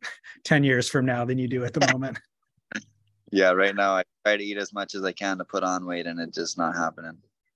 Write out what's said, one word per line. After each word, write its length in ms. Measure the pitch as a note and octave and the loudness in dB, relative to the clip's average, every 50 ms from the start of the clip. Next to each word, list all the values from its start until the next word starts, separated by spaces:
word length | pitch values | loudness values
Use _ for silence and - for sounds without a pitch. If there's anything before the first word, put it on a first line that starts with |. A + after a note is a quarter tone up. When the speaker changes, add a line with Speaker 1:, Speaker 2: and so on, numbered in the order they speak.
| - - - - | -14 -16 -14 -16
Speaker 1:
<laughs> 240 | - - - - - | -20 -20 -20 -8 -2
ten 180 | - E3 D3 C#3+ | 2 4 4 4
years 260 | C#3 C3 B2 B2 - | 4 4 2 2 0
from 160 | - C#3+ B2+ | 0 0 2
now 180 | C3 B2 A#2+ A#2+ | 2 0 0 -2
than 120 | A#2+ C3 C3 | -2 -2 -2
you 100 | B2+ A#2+ | -2 -2
do 160 | B2+ B2+ B2 | -2 -4 -4
at 80 | A#2 - | -2 0
the 60 | D#3+ | 0
Speaker 2:
<laughs> 120 | C#3+ B2+ C3 | 2 2 2
Speaker 1:
moment. 260 | C3 C3+ C3 A2+ - - _ _ _ _ _ _ _ _ - - - - _ _ _ _ _ _ _ _ _ - | 0 -2 -6 -8 -10 -14 _ _ _ _ _ _ _ _ -14 -14 -14 -14 _ _ _ _ _ _ _ _ _ 2
Speaker 2:
Yeah, 200 | G2 F#2+ F#2 F#2 | 4 6 6 6
right 220 | F#2 G2 G2+ G2 | 6 4 2 2
now 220 | G2+ G2+ G2 F#2+ | 2 2 2 2
I 80 | F#2 F#2 _ _ _ - | 2 0 _ _ _ 0
try 120 | G#2 G#2 | 2 2
to 80 | G#2 G2+ | 2 0
eat 120 | G2+ G#2 G2+ | -4 -6 -6
as 140 | G2+ F#2+ G#2 | -6 -6 -6
much 220 | G2+ G2 - - | -8 -8 -8 -6
as 80 | G2+ F#2+ | -4 -4
I 80 | F#2+ F2 | -4 -4
can 260 | - G2+ G2 F#2+ F2+ | -2 -2 -2 -2 -4
to 60 | F2+ | -4
put 200 | - - G2 F2+ | -6 -4 -2 -2
on 200 | F#2 F#2 F#2 F2+ | 0 -2 -2 -4
weight, 220 | F2+ F2 F2 E2+ | -4 -6 -6 -4
and 140 | E2+ E2+ E2+ | -6 -6 -6
it's 160 | E2 D#2 - | -8 -8 -6
just 220 | - E2+ E2 - F2+ | -6 -6 -6 -4 -2
not 180 | E2+ D#2+ E2+ | -2 -2 -2
happening. 420 | F2 E2+ D#2+ - - E2 D#2+ D#2 - _ _ _ _ _ _ _ | -2 -4 -4 -4 -8 -14 -16 -16 -18 _ _ _ _ _ _ _